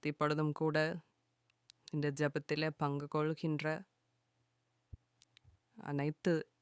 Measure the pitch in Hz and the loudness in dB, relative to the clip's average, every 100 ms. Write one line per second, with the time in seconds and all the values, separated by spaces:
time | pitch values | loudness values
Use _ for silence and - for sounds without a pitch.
0 | 147 147 151 151 151 147 160 151 156 175 | -4 0 2 4 2 2 2 2 0 -2
1 | - _ _ _ _ _ _ - - 151 | -10 _ _ _ _ _ _ -20 -6 -2
2 | 147 143 147 147 - 151 156 151 147 143 | -2 0 0 0 -2 0 0 0 -2 0
3 | 143 156 151 160 165 151 151 160 196 _ | -2 0 0 0 -2 0 -2 -4 -8 _
4 | _ _ _ _ _ _ _ _ _ - | _ _ _ _ _ _ _ _ _ -20
5 | _ _ - - _ _ _ - - 143 | _ _ -20 -20 _ _ _ -14 -6 -2
6 | 147 156 - 160 - _ | -2 0 2 2 -2 _